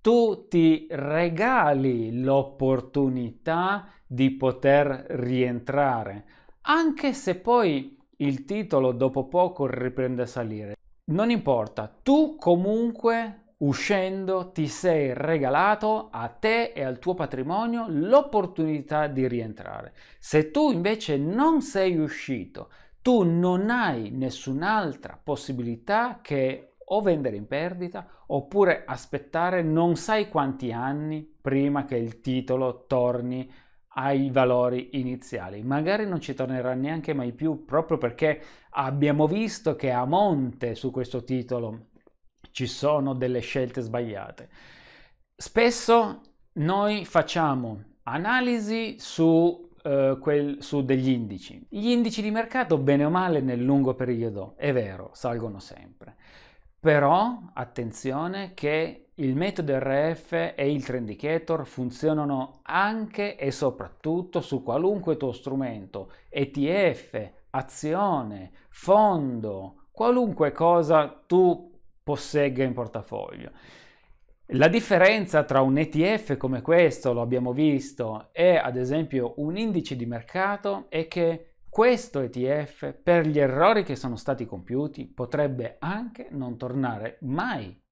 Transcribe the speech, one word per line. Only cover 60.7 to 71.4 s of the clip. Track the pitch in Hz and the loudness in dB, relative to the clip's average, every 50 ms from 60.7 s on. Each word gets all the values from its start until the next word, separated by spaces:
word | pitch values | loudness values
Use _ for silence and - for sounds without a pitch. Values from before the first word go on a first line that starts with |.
| 147 | 0
il | 147 131 | -2 -2
Trend | - 127 127 120 107 | -4 -6 -4 -4 -6
Indicator | 104 - - 147 156 165 160 - 165 156 139 | -8 -6 -4 -2 -2 -2 -2 -2 -4 -4 -4
funzionano | - - - 131 123 120 - - 156 156 151 147 143 139 131 131 - - - _ | -8 -8 -6 -6 -6 -6 -2 0 0 2 2 0 -2 -2 -2 -4 -6 -10 -20 _
anche | - - 175 196 208 220 226 214 214 - - 202 202 - | -2 0 0 0 0 0 -4 -6 -8 -6 -6 -6 -6 -4
e | - - 139 | -4 -4 -4
soprattutto | 131 - - 135 123 - - - - - _ 151 160 175 185 180 - 175 | -2 0 -2 -2 -2 -2 -12 -16 -16 -10 _ -2 -2 -2 -4 -4 -4 -6
su | 143 - - 131 - | -4 -2 -6 -6 -4
qualunque | - 117 139 170 190 208 202 175 170 156 156 | -2 -2 0 2 0 0 0 0 -2 -2 -2
tuo | 139 131 117 | -2 -6 -6
strumento, | - - 139 131 135 135 123 113 107 98 95 - 101 95 - - - _ _ | -6 -8 -6 -4 -4 -4 -4 -6 -10 -12 -12 -12 -12 -12 -12 -16 -20 _ _
E | - 143 139 135 | -4 -4 -4 -4
T | - 147 139 147 175 202 196 175 135 | -2 -2 0 0 2 2 2 2 0
F, | 117 - - - 110 107 92 - - - _ | -2 -10 -10 -10 -10 -10 -10 -14 -20 -20 _
azione, | _ 131 131 - - - - 151 156 180 202 202 175 143 123 107 104 98 92 92 - - - - | _ -6 -6 -6 -12 -8 -6 -4 -2 0 0 0 0 -2 -4 -6 -10 -12 -14 -16 -20 -20 -20 -20
fondo, | - - - - 190 214 214 208 190 170 147 135 123 117 107 107 101 95 95 98 - - - _ | -20 -12 2 4 6 6 6 4 4 2 -2 -2 -4 -4 -6 -6 -6 -6 -10 -12 -16 -20 -20 _
qualunque | _ - 220 240 247 247 247 214 - - 156 143 139 | _ -2 2 2 4 4 2 0 0 2 0 0 2
cosa | - 160 170 175 175 165 147 165 156 147 139 - - _ | 2 4 4 6 4 4 6 4 4 4 2 -4 -14 _
tu | _ 170 185 | _ 4 6